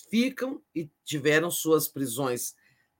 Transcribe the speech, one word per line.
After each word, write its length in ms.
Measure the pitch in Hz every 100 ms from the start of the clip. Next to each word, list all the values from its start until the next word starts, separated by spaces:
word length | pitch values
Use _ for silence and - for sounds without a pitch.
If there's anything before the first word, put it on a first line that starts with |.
| -
ficam 520 | 226 254 262 262 294 -
e 160 | - 151 _
tiveram 480 | - 147 147 151 170
suas 360 | - 160 156 -
prisões 680 | 139 131 113 135 120 - - _ _ _ _